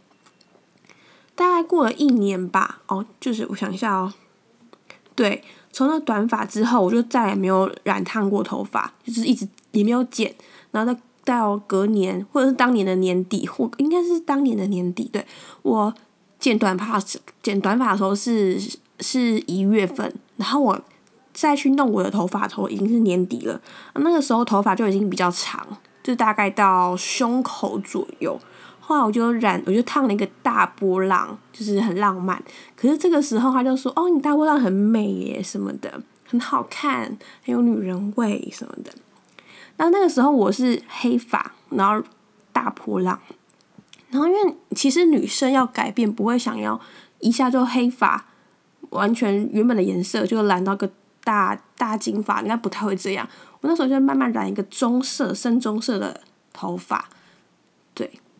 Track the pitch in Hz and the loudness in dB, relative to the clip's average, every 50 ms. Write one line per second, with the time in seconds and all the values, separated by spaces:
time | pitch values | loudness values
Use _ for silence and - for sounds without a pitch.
0 | _ _ _ _ _ _ _ _ _ _ _ _ _ _ _ _ _ - _ _ | _ _ _ _ _ _ _ _ _ _ _ _ _ _ _ _ _ -20 _ _
1 | _ _ _ _ _ _ _ - 349 359 359 339 330 339 359 330 254 220 - - | _ _ _ _ _ _ _ 2 2 4 4 2 2 2 2 2 2 2 2 2
2 | 294 277 240 220 202 202 190 185 185 180 185 190 - - - - _ - 196 190 | 4 4 4 4 2 0 0 -2 -4 -2 -2 -2 -2 -2 -6 -10 _ -6 -6 -6
3 | 220 - _ _ - 262 226 214 - - 202 - 202 202 185 190 240 214 196 185 | -6 -8 _ _ -6 -6 -4 -4 -6 -8 -8 -6 -6 -6 -6 -4 -4 -2 -2 -2
4 | 185 196 - - _ _ _ _ _ _ _ _ _ _ - _ _ - - _ | -2 -4 -8 -12 _ _ _ _ _ _ _ _ _ _ -20 _ _ -20 -20 _
5 | _ _ _ - 226 196 202 - - - - - _ _ - - 262 294 320 311 | _ _ _ 0 0 0 0 -4 -8 -16 -20 -20 _ _ -2 0 0 2 2 0
6 | 311 - 220 202 214 233 226 214 208 - - 208 220 233 247 226 185 180 233 233 | -2 -2 0 0 0 0 0 0 -2 -2 -2 0 0 2 4 4 4 4 2 0
7 | 233 233 - 247 226 196 202 196 185 185 190 190 190 - - - - 208 202 196 | 0 0 0 0 2 0 0 0 2 2 2 2 2 0 -2 -4 -4 -2 -2 -2
8 | 180 - - 220 196 196 202 202 208 - - - - - - - - - - _ | -4 -4 -2 -2 0 0 0 -2 -2 -4 -6 -8 -8 -6 -6 -6 -6 -8 -10 _
9 | _ 240 226 226 220 - 240 - 196 - - - _ _ - 214 208 226 240 254 | _ -8 -6 -2 0 0 0 0 -2 -8 -14 -18 _ _ 0 2 2 2 2 0
10 | 247 247 - - 208 - - - - - - - - _ - 214 220 247 247 - | 0 -2 -4 -4 -4 -4 -6 -10 -20 -20 -20 -20 -14 _ -4 -2 -2 -2 -2 -4
11 | - _ _ _ _ 269 247 240 220 208 202 202 202 - 196 190 202 214 220 202 | -8 _ _ _ _ -2 0 2 2 0 0 -2 -4 -2 0 0 2 2 2 2
12 | 185 185 190 185 202 - - 277 262 269 254 254 247 254 247 214 190 190 185 185 | 2 0 -2 -4 -6 -2 0 2 2 4 4 4 2 4 4 2 2 2 2 2
13 | 185 185 180 185 180 185 208 185 - - - - 240 233 - - 277 311 339 359 | 2 2 2 0 0 -2 -2 -4 -4 -4 -4 -4 -4 -2 -2 -2 0 2 2 2
14 | 349 349 349 330 330 - 277 277 285 254 226 202 185 202 196 180 180 175 175 226 | 2 2 0 0 0 0 0 2 2 2 2 0 0 -2 -2 0 -2 -2 -2 -4
15 | - - - 202 - - - - - - - - - 262 226 220 208 220 226 - | -6 -6 -6 -6 -8 -8 -14 -20 -20 -20 -16 -4 -2 0 2 2 2 0 -2 -6
16 | _ _ _ _ _ _ _ _ - 262 220 220 226 190 185 185 214 226 214 202 | _ _ _ _ _ _ _ _ 0 2 2 4 2 2 0 0 -2 -2 -2 -2
17 | 202 - - - - - - _ - 214 202 196 196 190 214 247 254 220 190 202 | -2 -4 -8 -12 -14 -18 -20 _ -6 -2 -2 0 0 2 2 2 2 2 2 2
18 | 196 190 202 202 - 240 233 214 196 185 180 190 202 226 - - _ _ _ - | 0 0 0 0 0 0 2 2 2 2 0 -2 -4 -8 -10 -14 _ _ _ -10
19 | - - - 254 247 233 220 220 - - 175 196 190 196 220 214 190 180 - - | -6 -4 0 0 2 2 0 0 -2 -2 -2 0 2 2 4 2 2 0 -2 -6
20 | - - - - - _ _ - 196 - 254 294 277 208 - - - _ _ _ | -8 -8 -8 -12 -18 _ _ -8 -4 -2 0 2 2 2 0 -2 -6 _ _ _
21 | _ _ _ _ _ _ - - 320 302 285 285 - 269 277 285 277 233 214 196 | _ _ _ _ _ _ -6 -2 0 0 2 2 2 2 2 4 2 2 2 0
22 | 180 196 190 202 175 185 - 202 208 196 - 214 196 - - 196 196 220 233 233 | 0 0 -2 -2 -2 -2 -2 -4 -4 -4 -4 -6 -6 -6 -2 -2 0 2 2 2
23 | 220 190 180 185 180 - 240 247 - - - - - - - - - - - 269 | 4 2 2 2 0 -2 -4 -6 -6 -8 -8 -8 -12 -18 -20 -20 -20 -8 -4 -2
24 | 285 339 349 311 - - 233 233 240 - 214 196 202 214 185 233 226 202 190 196 | 0 2 2 2 2 2 0 0 2 2 0 2 2 2 0 0 0 0 0 0
25 | 214 190 185 190 180 180 180 - - - - - - - 208 - - _ _ _ | 0 -2 0 0 0 0 0 -2 -6 -8 -10 -10 -12 -14 -16 -20 -20 _ _ _
26 | - 254 247 233 226 214 208 - 202 196 196 214 202 190 185 180 180 180 180 180 | -6 -4 -2 0 0 0 2 2 0 0 0 2 4 4 4 4 2 2 0 -2
27 | - - - - 247 233 247 262 254 - - - 208 196 214 202 196 - - 190 | -4 -4 -2 -2 0 0 0 0 -2 -2 -4 -6 -6 -4 -4 -6 -6 -6 -6 -6
28 | - - - - - - 71 - - - - - - - - - - - 311 285 | -6 -6 -8 -8 -6 -6 -6 -8 -10 -18 -20 -20 -20 -20 -20 -12 -4 -2 0 2
29 | 247 214 208 233 233 240 233 220 226 202 180 185 - 180 196 233 240 - - 294 | 2 2 2 0 0 0 0 2 2 0 0 0 0 0 0 0 0 0 0 0
30 | 269 220 202 202 196 190 - - - 254 233 214 180 - - - 202 190 185 190 | 2 2 2 0 -2 -4 -6 -4 -2 0 0 2 0 0 -2 -2 -2 0 0 0
31 | 190 190 185 - - - 214 - - _ - - 214 208 202 196 226 214 170 196 | 2 2 0 0 0 -4 -8 -14 -18 _ -16 -10 -6 -2 0 0 0 0 0 0
32 | 208 202 185 180 185 190 175 - - - - - - - _ - 226 262 311 302 | 0 0 0 -2 -2 -4 -4 -6 -8 -14 -20 -20 -20 -20 _ 0 2 2 2 2
33 | - 359 330 294 285 - 226 220 240 262 254 254 247 262 262 262 - 254 - 320 | 2 2 4 2 2 0 0 0 2 2 2 2 2 2 0 0 -2 -2 -2 0
34 | 349 359 339 269 - 294 285 302 302 311 294 285 240 185 190 196 208 214 226 220 | 2 2 2 2 2 2 2 2 4 4 4 2 2 2 2 2 2 2 2 2
35 | 208 202 196 185 190 - - - 196 - - - - 196 - - - - - - | 0 0 -2 -4 -6 -6 -6 -8 -8 -8 -6 -6 -6 -6 -8 -8 -12 -12 -14 -14
36 | - _ - - _ - 247 240 - - - - - - - - - 285 254 240 | -18 _ -20 -20 _ -4 -2 -2 -2 -2 -2 -4 -4 -6 -8 -6 -4 -2 -2 -2
37 | - - 214 202 - - - - - 254 240 240 240 233 220 214 196 185 180 180 | -4 -6 -8 -12 -16 -20 -20 -10 -6 -2 0 2 2 2 2 0 -2 -4 -4 -4
38 | 202 208 208 240 233 208 202 - - - - - - - - - - - - - | -4 -4 -2 -2 0 0 -2 -4 -6 -10 -14 -14 -16 -16 -16 -16 -16 -18 -20 -20
39 | - _ _ _ _ _ _ - - - - - - - _ - 311 339 359 403 | -20 _ _ _ _ _ _ -20 -20 -20 -20 -20 -20 -12 _ 0 2 4 4 4
40 | 381 330 - 254 247 294 294 240 196 202 202 - 254 247 240 - - - - - | 4 2 4 4 4 4 4 4 2 2 2 0 0 0 0 -2 -4 -10 -8 -4
41 | - 240 247 240 - - - - - - - _ _ - - 196 196 202 214 214 | -2 0 0 0 -2 -2 -4 -4 -4 -6 -12 _ _ -6 -2 0 2 2 2 0
42 | - - _ _ _ _ _ _ _ _ - 269 240 214 202 - - 220 208 185 | -4 -8 _ _ _ _ _ _ _ _ -4 -2 -2 -4 -6 -8 -6 -4 -2 -2
43 | 185 185 - - - - - _ _ _ _ _ _ _ _ - - _ - - | 0 -2 -2 -4 -8 -16 -20 _ _ _ _ _ _ _ _ -20 -20 _ -20 -20
44 | _ _ 247 277 302 339 381 427 403 339 - - - _ - - - 277 269 339 | _ _ -2 0 2 2 4 4 2 0 0 -4 -10 _ -4 0 0 2 4 4
45 | 359 330 285 196 175 208 - - 277 254 269 262 254 254 - - 226 220 208 247 | 4 4 4 4 2 -2 -2 0 0 2 2 2 2 0 -2 -4 -4 -2 -2 0
46 | 226 208 220 - 202 233 247 240 - 254 - 214 214 - 226 226 - - - - | 0 0 0 -2 0 0 0 0 -2 -4 -6 -4 -4 -4 -6 -6 -8 -14 -20 -20
47 | - _ _ - - 220 233 - 262 247 254 254 202 139 240 247 240 240 247 - | -20 _ _ -2 -2 0 2 2 2 2 4 2 2 2 2 2 0 0 0 0
48 | 214 - - - - _ _ _ _ _ _ _ _ _ _ _ - - - 190 | 0 0 0 -2 -6 _ _ _ _ _ _ _ _ _ _ _ -14 -8 -4 -2
49 | 202 214 233 - 240 202 196 202 214 - - 214 220 247 233 202 180 196 190 175 | 0 0 0 0 0 0 0 0 -2 -2 0 0 2 2 2 2 0 0 0 -2
50 | 190 - - 220 196 190 226 220 208 202 185 180 190 196 202 196 208 190 - _ | -4 -2 -2 -2 -2 0 0 0 2 2 2 2 0 -2 -2 -2 -4 -6 -6 _
51 | _ _ _ _ - 233 214 208 185 196 208 - - _ _ - - 220 220 214 | _ _ _ _ -4 0 0 2 0 0 -2 -6 -10 _ _ -6 -4 -4 -4 -4
52 | - 226 202 214 208 - 202 202 214 208 226 233 233 190 - - 214 202 196 185 | -4 -4 -4 -4 -2 -2 -2 -2 -2 -2 -2 -2 -4 -6 -6 -4 -4 -4 -4 -4
53 | - 196 190 - - - - - - - - _ - 302 330 330 277 262 277 269 | -4 -4 -6 -6 -6 -10 -14 -20 -20 -20 -12 _ -2 -2 0 0 0 2 2 2
54 | 269 277 277 269 254 247 220 220 196 190 202 208 196 - - - 254 233 240 254 | 2 2 2 2 0 0 0 -2 -4 -4 -4 -6 -6 -8 -6 -4 -2 0 0 0
55 | 269 - - - 262 - 196 - - 240 233 254 240 214 208 226 - 262 220 190 | -2 -2 -4 -4 -4 -4 -4 -4 -2 0 0 0 0 -2 -4 -4 -4 -4 -4 -4
56 | - 90 - - - _ _ _ _ _ - - - 92 - - - - - - | -4 -6 -8 -12 -18 _ _ _ _ _ -16 -12 -10 -8 -8 -8 -6 -6 -6 -6
57 | - - - - _ _ _ _ _ _ _ _ _ _ _ _ _ _ _ - | -6 -8 -16 -20 _ _ _ _ _ _ _ _ _ _ _ _ _ _ _ -10
58 | - - - - _ _ _ | -10 -10 -12 -18 _ _ _